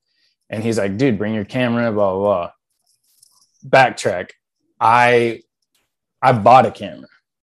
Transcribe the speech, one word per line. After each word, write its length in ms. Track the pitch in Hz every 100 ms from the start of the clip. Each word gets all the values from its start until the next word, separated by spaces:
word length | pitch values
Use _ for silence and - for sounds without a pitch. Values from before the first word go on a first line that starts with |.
| _ _ _ _ _
And 140 | 104
he's 160 | 113 113
like, 180 | 101 101
"Dude, 200 | 139 101
bring 160 | 104 110
your 100 | 98
camera, 460 | 127 123 117 117
blah, 220 | 104 101
blah, 80 | 95
blah." 300 | 101 95 85 _ _ _ _ _ _ _ _ _ _ _ 139
Backtrack. 600 | 135 127 104 120 90 95 _ _ _ _ -
I, 640 | 117 120 120 120 117 113 _ _ _ _ _ _ _ _
I 100 | 127
bought 320 | 123 101 127 113
a 60 |
camera. 360 | - 101 76 65 _ _ _ _